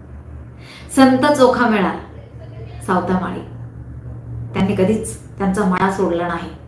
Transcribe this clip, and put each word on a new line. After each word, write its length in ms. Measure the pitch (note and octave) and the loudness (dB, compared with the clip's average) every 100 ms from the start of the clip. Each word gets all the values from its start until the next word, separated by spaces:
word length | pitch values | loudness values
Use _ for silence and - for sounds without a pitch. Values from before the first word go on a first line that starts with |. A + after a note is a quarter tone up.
| - - - - - - - - - - | -16 -16 -16 -16 -16 -18 -18 -18 -2 6
संत 400 | C4 B3+ D4 C#4+ | 6 6 4 6
चोखामेळा 580 | B3 - A#3+ G#3 F3 - - - - - - - - - - | 6 6 2 2 0 -2 -10 -16 -18 -18 -16 -14 -14 -8 -2
सावतामाळी, 540 | F3+ F#3 F#3 - - - - - - - - - - - - - | 0 2 0 -2 -6 -10 -14 -14 -14 -14 -14 -12 -12 -12 -10 -6
त्यांनी 220 | F#3+ G3 F#3+ | 2 2 4
कधीच 440 | F#3+ A3 - - - - | 4 2 -2 -10 -12 -2
त्यांचा 280 | G3 F#3+ F#3+ | 0 2 2
मळा 260 | F3+ G3 | 4 2
सोडला 360 | G3 F3+ E3+ F3 | 2 2 0 0
नाही 220 | E3+ F3 - | -4 -6 -12